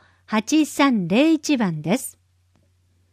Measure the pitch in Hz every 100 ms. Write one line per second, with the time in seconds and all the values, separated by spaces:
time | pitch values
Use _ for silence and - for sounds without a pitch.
0 | _ _ - 220 - 311 294 - 277 220
1 | 170 214 320 311 - 262 196 156 160 254
2 | - - _ _ _ _ _ _ _ _
3 | _